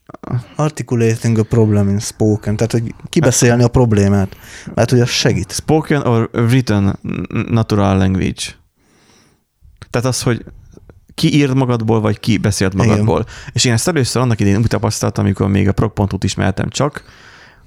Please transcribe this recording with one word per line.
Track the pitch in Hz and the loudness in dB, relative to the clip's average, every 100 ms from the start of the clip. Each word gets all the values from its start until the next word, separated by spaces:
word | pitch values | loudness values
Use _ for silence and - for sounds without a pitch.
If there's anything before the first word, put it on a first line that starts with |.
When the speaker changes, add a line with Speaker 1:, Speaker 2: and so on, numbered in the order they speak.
| - - - 123 - - | -20 -18 -8 -8 -6 -4
Speaker 1:
Articulating | 151 - 120 120 113 113 117 113 | -4 -4 -4 0 0 0 0 0
a | |
problem | 107 117 107 104 98 | 2 2 2 2 2
in | 101 | 0
spoken, | - - 107 104 - 104 | -4 -2 0 0 -2 -2
tehát, | 110 | 0
hogy | 117 117 - - | -2 -4 -10 -4
kibeszélni | 170 139 - 120 120 | 0 2 2 2 4
a | 120 | 2
problémát. | 135 123 104 98 101 95 - - - - | 4 2 4 2 2 0 -6 -20 -20 -8
Mert | - 113 | -2 2
hogy | 123 | 2
az | 120 | 2
segít. | - 131 131 - | 0 0 0 -4
Speaker 2:
Spoken | - - 156 151 151 | -6 0 0 2 -2
or | 120 117 117 | 0 0 0
written | - 117 131 123 104 98 - | 0 2 2 2 0 0 -2
n-, | - - 87 - - | -6 -8 -6 -6 -2
natural | 113 110 104 98 95 | 0 0 0 2 2
language. | 95 95 65 - - - _ _ _ _ _ _ _ _ _ _ - - - | 2 0 -2 -4 -10 -14 _ _ _ _ _ _ _ _ _ _ -20 -20 -6
Tehát | 123 127 | -2 -2
az, | 123 | -2
hogy | - 117 - - - - - - _ | -2 -4 -6 -20 -20 -20 -20 -20 _
ki | - 160 147 | -2 2 2
írd | 139 135 | 2 2
magadból, | 123 120 110 113 | 0 0 0 0
vagy | 107 107 | 0 -2
ki | - 104 | -2 0
beszélt | 110 - 95 | 0 0 -2
Speaker 1:
Igen. | 95 117 | 2 2
Speaker 2:
magadból. | 104 110 80 - - - | 2 2 0 -4 -10 -8
És | - 127 | -2 0
én | |
ezt | 113 - | 0 0
először | 165 120 117 | 0 0 0
annak | 127 110 | 0 2
idején | 101 98 | 2 2
úgy | 117 | 2
tapasztaltam, | 107 107 - 110 104 101 | 0 -2 -2 -4 -2 -2
amikor | 98 98 | 0 0
még | 98 98 | 0 0
a | |
prog | 95 107 | 0 -2
pont | - 98 | -2 -2
hu-t | 95 | -2
ismertem | 101 - 98 95 - | -4 -2 -4 -2 -4
csak, | - 143 - - - - - - _ | -2 -4 -4 -18 -20 -20 -20 -20 _